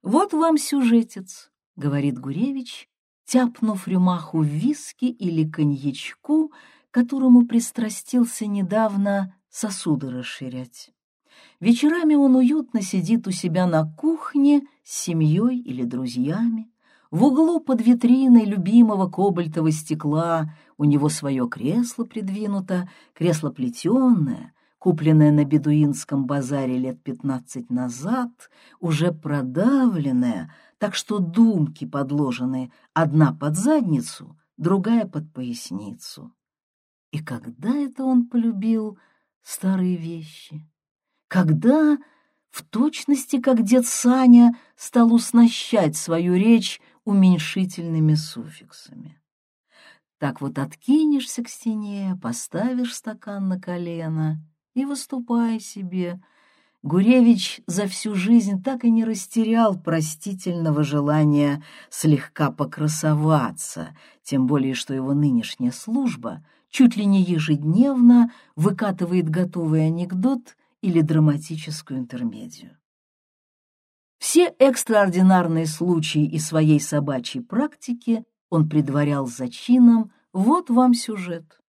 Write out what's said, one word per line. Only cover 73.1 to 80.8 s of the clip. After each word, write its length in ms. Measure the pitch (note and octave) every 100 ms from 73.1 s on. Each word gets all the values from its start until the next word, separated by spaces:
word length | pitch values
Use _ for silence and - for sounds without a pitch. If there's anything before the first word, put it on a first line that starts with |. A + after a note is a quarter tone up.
| _ _ _ _ _ _ _ _ _ _ _
Все 360 | - D#4+ F4 -
экстраординарные 1080 | C4+ B3+ - G#3+ G3 F3+ F#3 F#3 E3+ E3
случаи 640 | D#3+ D#3 F3 E3+ D#3 D3+ D3+
из 200 | D#3 D#3
своей 340 | D#3+ D#3 D3+
собачьей 640 | D3 D3 C#3+ C3 A#2+ C3+
практики 800 | A#2+ G#3 D4 _ - A#3+ - A3+ - _ _
он 180 | E3+ D#3
предварял 580 | D3+ C#3 C#3 D3 C#3+ C3
зачином: 840 | A#2+ B2+ - - B3 A#3+ A#3 A3 _ _
«Вот 340 | F#3 G3+ E4+ F4+
вам 240 | A#3